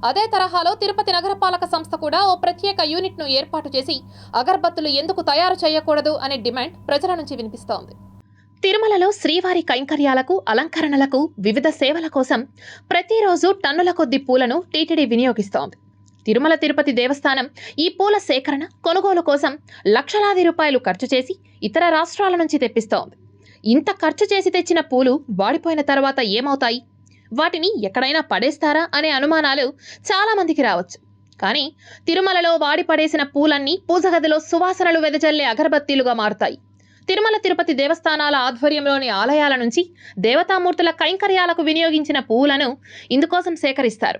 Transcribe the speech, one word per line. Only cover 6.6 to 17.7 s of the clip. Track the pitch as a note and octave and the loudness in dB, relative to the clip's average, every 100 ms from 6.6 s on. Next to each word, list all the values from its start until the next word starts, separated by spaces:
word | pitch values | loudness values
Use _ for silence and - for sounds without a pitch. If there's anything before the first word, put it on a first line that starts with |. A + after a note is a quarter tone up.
| C4+ - - | -8 -8 -4
ప్రజల | D4 F#4 F4 | -2 0 -4
నుంచి | D4 B3 | -6 -10
వినిపిస్తోంది. | A3 A#3 - G3+ - - - - - _ _ _ | -10 -12 -8 -8 -8 -20 -20 -20 -20 _ _ _
తిరుమలలో | F#4+ G#4+ A4 G4+ F#4 | 0 2 2 2 2
శ్రీవారి | G#4 D4 E4 F#4 F4+ | 0 0 0 0 -2
కైంకర్యాలకు, | E4 B3+ C4+ D4+ C#4+ C4 C4 F#4+ - | 0 -2 -2 0 2 2 2 -2 0
అలంకరణలకు, | A3 D#4+ D#4+ D#4 C#4+ C#4 C4+ D#4 - | -2 -2 -2 0 2 2 2 -2 -2
వివిధ | G3+ A3 C4+ | 0 2 0
సేవల | D4+ C4+ D#4+ D#4+ | 0 0 0 -2
కోసం | C#4+ C4 B3+ B3+ _ - - _ | -2 0 -2 -4 _ -20 -20 _
ప్రతిరోజు | F4+ F4+ A4+ G#4 F4 F4 G4 C#4+ | -2 0 2 2 4 2 2 -2
టన్నుల | D4+ F4+ | 0 0
కొద్దీ | F4 D4+ C4 | 2 0 0
పూలను | C#4 B3+ B3 D4 F#4 | 2 2 2 -2 -4
టీటీడీ | D#4 D#4+ D#4+ C4+ | -4 0 0 2
వినియోగిస్తోంది. | A#3 B3+ G#3+ G3+ - C#3 - _ _ _ _ - | 2 2 0 -2 -4 -6 -12 _ _ _ _ 0
తిరుమల | A3 D4+ D#4+ | 2 4 2
తిరుపతి | D4+ D4 D4 | 2 0 0
దేవస్థానం | A#3+ B3 C#4+ D4 C4+ B3+ - - | 0 0 0 0 -2 -4 -10 -16